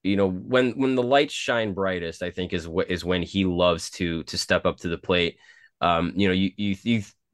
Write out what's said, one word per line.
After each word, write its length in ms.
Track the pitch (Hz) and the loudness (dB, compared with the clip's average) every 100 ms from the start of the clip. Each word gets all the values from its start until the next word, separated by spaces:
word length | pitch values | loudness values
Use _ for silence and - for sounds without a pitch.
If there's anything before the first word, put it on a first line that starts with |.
you 140 | 92 101 | -2 2
know, 120 | 95 | 0
when, 440 | 92 107 127 127 | -2 0 2 2
when 240 | 123 131 127 | 0 0 0
the 60 | |
lights 300 | 123 143 151 | 2 2 2
shine 400 | - - 117 110 | -2 -2 0 0
brightest, 500 | 92 95 90 85 - | -2 -2 -2 -6 -6
I 80 | 87 | -8
think 220 | 92 90 | -4 -4
is 140 | 90 82 | -4 -2
wh-, 220 | 85 85 | -4 -2
is 160 | 90 | -2
when 180 | 87 90 | 0 -2
he 220 | 85 98 92 | 0 0 2
loves 440 | 87 87 82 - | 4 2 2 -4
to, 300 | - 87 82 | -4 -2 -2
to 120 | - 95 | -6 -8
step 300 | - 92 90 | 0 0 0
up 100 | - | -2
to 100 | 87 | -6
the 100 | 82 | -6
plate. 400 | - 90 87 - - - _ _ | 0 2 2 -4 -18 -20 _ _
Um, 320 | 85 85 85 | 2 2 0
you 140 | 92 98 | 2 2
know, 60 | |
you, 160 | 92 95 - | 2 0 -2
you, 200 | 101 95 | -4 -2
you, 200 | 117 117 98 _ _ | 0 0 -2 _ _